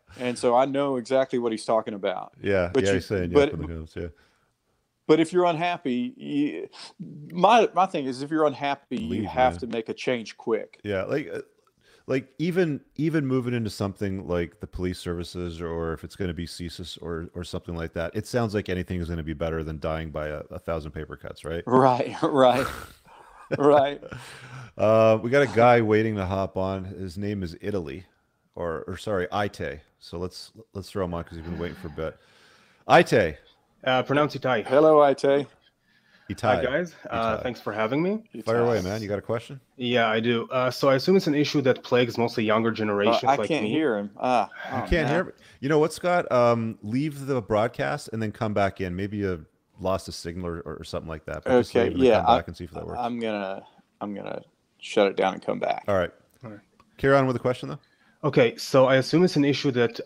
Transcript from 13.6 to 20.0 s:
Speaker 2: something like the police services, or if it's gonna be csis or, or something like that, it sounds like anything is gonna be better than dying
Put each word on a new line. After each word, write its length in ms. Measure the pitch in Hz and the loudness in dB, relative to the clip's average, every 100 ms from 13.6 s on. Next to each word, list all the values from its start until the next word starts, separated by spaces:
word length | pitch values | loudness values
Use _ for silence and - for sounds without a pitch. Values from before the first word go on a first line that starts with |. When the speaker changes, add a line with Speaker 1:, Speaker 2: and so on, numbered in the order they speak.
| 107 | -4
Speaker 2:
something 560 | - 101 92 101 95 76 | -4 -4 -4 -4 -4 -2
like 320 | 87 85 - | -2 -2 -8
the 80 | - | -14
police 320 | - 90 90 | -6 -4 -4
services, 640 | 90 87 85 90 87 82 | -6 -6 -8 -8 -8 -8
or 300 | 85 82 82 | -6 -4 -4
if 100 | 80 | -6
it's 140 | 85 - | -10 -8
gonna 180 | 92 | -6
be 100 | 82 85 | -6 -8
csis 520 | - 85 - 85 - | -10 -12 -12 -14 -12
or, 280 | 82 82 82 90 | -10 -8 -8 -10
or 80 | |
something 320 | 85 90 - 85 | -10 -10 -8 -8
like 160 | 82 | -6
that, 240 | 87 82 110 | -6 -6 -6
it 100 | - | -4
sounds 260 | 123 113 | -2 0
like 160 | 101 92 | -2 -2
anything 320 | 90 90 92 | -4 -4 -6
is 80 | 82 | -4
gonna 140 | 85 | -6
be 100 | 78 | -6
better 300 | 76 82 80 | -4 -4 -4
than 160 | 78 76 | -6 -6
dying 320 | 80 78 | -4 -4